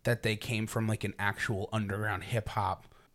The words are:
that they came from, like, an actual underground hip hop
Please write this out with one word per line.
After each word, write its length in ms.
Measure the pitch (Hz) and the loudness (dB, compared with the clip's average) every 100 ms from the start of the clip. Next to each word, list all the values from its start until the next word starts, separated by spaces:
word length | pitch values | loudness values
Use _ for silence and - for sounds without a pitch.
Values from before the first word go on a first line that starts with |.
that 180 | - 113 | 2 2
they 140 | 113 107 | 2 0
came 300 | - 113 110 | 0 -2 0
from, 200 | 117 110 | 0 2
like, 160 | 107 | 2
an 100 | 101 - | -2 0
actual 500 | 101 98 - 98 101 | -2 0 0 -2 0
underground 520 | 110 104 101 107 95 | 0 0 -2 -2 -2
hip 260 | 101 117 - | -2 -2 0
hop 360 | - 98 90 - - - | 0 0 -2 -8 -20 -20